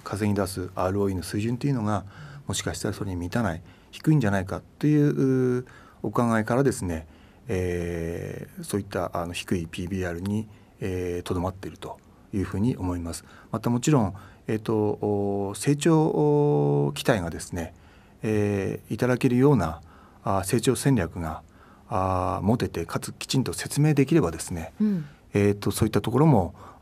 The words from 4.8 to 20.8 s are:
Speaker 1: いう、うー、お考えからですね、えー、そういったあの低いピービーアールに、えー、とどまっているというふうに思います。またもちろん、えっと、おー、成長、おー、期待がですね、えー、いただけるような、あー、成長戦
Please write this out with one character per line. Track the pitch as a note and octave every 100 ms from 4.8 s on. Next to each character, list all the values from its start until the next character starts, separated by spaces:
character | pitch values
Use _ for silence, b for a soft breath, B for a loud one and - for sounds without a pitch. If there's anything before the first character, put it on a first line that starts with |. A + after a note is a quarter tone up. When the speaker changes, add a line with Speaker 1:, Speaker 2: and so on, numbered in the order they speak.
| D3
Speaker 1:
い | D3+
う、 | D3
う | D3 C3+ C3 B2+ B2
ー、 | B2+ B B B
お | A2
考 | A2+ A#2 A2+
え |
か | A2 A#2+
ら |
で | C#3
す | G#2+
ね、 | F2+ D#2 D2+ b b b -
え | F#2 F2+ F2 F2 E2+ E2 F2 G2 - - F#3+
ー、 |
そ | E3 G2+
う |
い |
っ | -
た | G2 F2
あ | G2 E2+
の |
低 | F2 - F#2+
い | E2
ピ | -
ー | F2+
ビ | F#2+
ー | F2+
ア |
ー |
ル | E2+
に、 | G2 G#2+ G#2+ b b -
え | G2 F#2 F2+ F2
ー、 | -
と |
ど | F#2
ま | F2+
っ |
て | F#2 E2
い |
る | E2
と | - - - - -
い | G#2
う |
ふ | F2 F#2+
う |
に | A#2+ -
思 | F#2 F2
い |
ま | E2
す。 | E2 - B B
ま | A2+
た | A#2
も | A#2+
ち | D#3
ろ | C#3+
ん、 | F#2+ G2 B B -
え | A2
っ |
と、 | A2
お | A2 G#2 - G#2+ G2+ G2+ G2+ G2
ー、 | G2+
成 | C#3+ D3
長、 | E3+ D#3+
お | D#3+ D#3+ D3+ D3 D3 D3 C#3+ C#3+ C#3+
ー、 |
期 | C#3+ -
待 | A2
が | E2+
で | D#2+
す | -
ね、 | F2+ D#2 - b b b b
え | A2+ G#2+ G#2 G2+ G2 G#2+ -
ー、 |
い | G#2+
た | B2
だ | B2
け | B2+
る | B2
よ | C#3
う | B2+
な、 | D#2+ D#2+ - b b b
あ | G#2 G2
ー、 |
成 | F#2 A#2+
長 | C3
戦 | A#2